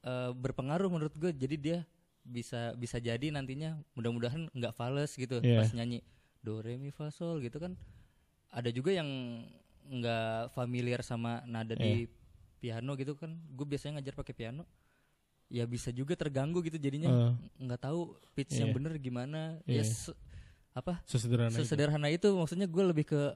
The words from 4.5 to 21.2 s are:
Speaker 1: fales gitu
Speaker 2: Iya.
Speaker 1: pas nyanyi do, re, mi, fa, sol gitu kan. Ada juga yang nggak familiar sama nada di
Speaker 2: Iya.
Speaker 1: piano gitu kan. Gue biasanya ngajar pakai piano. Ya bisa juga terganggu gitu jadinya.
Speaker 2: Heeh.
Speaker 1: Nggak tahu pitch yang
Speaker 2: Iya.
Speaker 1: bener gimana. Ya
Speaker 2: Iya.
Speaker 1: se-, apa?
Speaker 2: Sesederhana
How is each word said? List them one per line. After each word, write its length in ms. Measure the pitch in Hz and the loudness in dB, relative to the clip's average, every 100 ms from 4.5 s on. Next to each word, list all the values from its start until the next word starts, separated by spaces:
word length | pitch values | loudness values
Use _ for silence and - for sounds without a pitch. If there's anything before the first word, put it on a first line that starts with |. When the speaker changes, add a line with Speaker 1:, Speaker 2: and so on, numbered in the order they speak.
| 127 117 | -4 -4
Speaker 1:
fales 400 | - 120 139 147 | -2 -2 0 0
gitu 280 | - 123 127 | -2 -2 4
Speaker 2:
Iya. 200 | 120 117 | 8 8
Speaker 1:
pas 80 | 110 | 8
nyanyi 280 | 117 120 120 - - _ _ | 4 -2 -4 -8 -20 _ _
do, 220 | 107 110 | -6 -6
re, 160 | 110 123 | -6 -6
mi, 120 | 139 | -8
fa, 200 | - 151 | -8 -10
sol 320 | - 170 165 | -6 -4 -4
gitu 160 | 120 147 | -4 -6
kan. 160 | 175 185 - - - _ _ _ _ | -8 -10 -14 -20 -20 _ _ _ _
Ada 200 | 120 120 | -4 -2
juga 220 | 120 143 | 0 2
yang 160 | 190 147 135 123 117 113 - _ - 143 | 2 0 -4 -6 -8 -12 -18 _ -20 -8
nggak 680 | 131 117 113 113 113 120 | -2 0 2 2 0 -2
familiar 480 | - 123 123 120 120 | -2 -2 0 0 0
sama 400 | 123 120 117 117 120 | -2 -2 -2 -4 -4
nada 280 | 113 113 113 | -4 -2 2
di 300 | 110 107 117 | 4 4 0
Speaker 2:
Iya. 40 | - - - - _ | -10 -20 -20 -20 _
Speaker 1:
piano 380 | 123 113 127 139 | -6 -4 -4 -4
gitu 180 | 135 | -4
kan. 220 | 143 160 165 160 | -6 -8 -10 -12
Gue 140 | 131 143 | -8 -4
biasanya 320 | 143 143 151 | -4 -4 -6
ngajar 160 | 135 139 | -6 -8
pakai 180 | 139 | -10
piano. 300 | 127 113 135 - _ _ _ _ _ _ _ _ | -6 -6 -8 -12 _ _ _ _ _ _ _ _
Ya 200 | 123 120 | -2 -2
bisa 240 | 120 - | -2 -4
juga 260 | 120 139 175 | -4 -2 0
terganggu 460 | 151 131 139 175 | 0 0 2 0
gitu 160 | 165 160 | 0 0
jadinya. 320 | 139 139 156 | -2 2 6
Speaker 2:
Heeh. 220 | 123 120 120 - - | 8 8 4 -2 -10
Speaker 1:
Nggak 220 | 127 120 | -6 -4
tahu 340 | 135 165 165 - - | -2 -2 -4 -8 -12
pitch 240 | - 139 131 | -6 -2 2
yang 120 | 113 | 2
Speaker 2:
Iya. 60 | 120 | 2
Speaker 1:
bener 160 | 151 160 | 0 -4
gimana. 440 | 131 123 131 156 160 160 165 | -4 -4 -4 -4 -6 -6 0
Ya 160 | 120 | 2
Speaker 2:
Iya. 20 | |
Speaker 1:
se-, 340 | 110 113 - - - - - - _ | 2 -2 -6 -12 -14 -16 -18 -20 _
apa? 300 | - 156 175 | -8 -4 -6
Speaker 2:
Sesederhana 480 | - 127 | -2 0